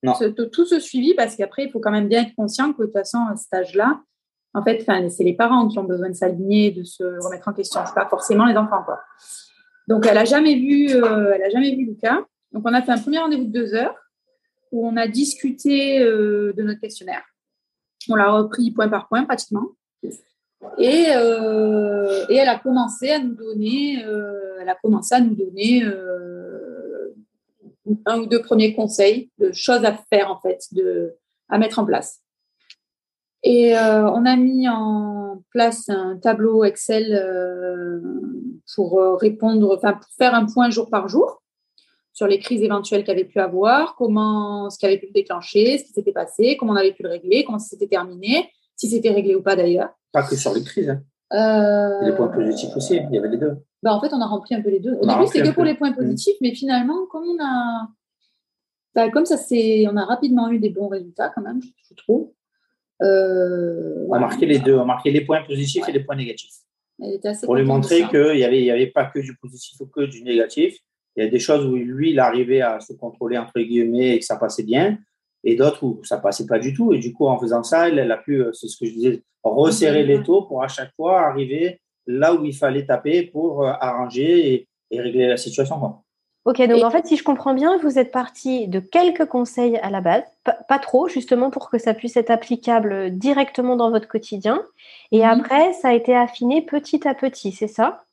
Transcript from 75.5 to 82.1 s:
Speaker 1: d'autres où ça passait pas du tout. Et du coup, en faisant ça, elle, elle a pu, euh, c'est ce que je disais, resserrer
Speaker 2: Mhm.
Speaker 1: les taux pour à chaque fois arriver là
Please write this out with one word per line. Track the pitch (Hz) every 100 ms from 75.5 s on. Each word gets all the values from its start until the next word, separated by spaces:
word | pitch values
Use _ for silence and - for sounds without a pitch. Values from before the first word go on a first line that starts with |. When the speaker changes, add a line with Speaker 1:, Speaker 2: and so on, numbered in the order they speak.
| 117
Speaker 1:
d'autres | 139 147
où | 131 110
ça | - 120
passait | - 101 113
pas | 113
du | 127
tout. | 139 233
Et | 147
du | 117
coup, | - 143
en | 131
faisant | 120 117
ça, | 117 165 170
elle, | 147
elle | 120
a | 110
pu, | - 139
euh, | 120
c'est | 113 113
ce | -
que | 117
je |
disais, | 113 123 117 _ _
resserrer | 110 113 156 - 160 147
Speaker 2:
Mhm. | 139
Speaker 1:
les | 139
taux | - 185
pour | 196 135
à | 135
chaque | 139 131 -
fois | 165 185
arriver | 156 135 131 143 175 180 _ _
là | -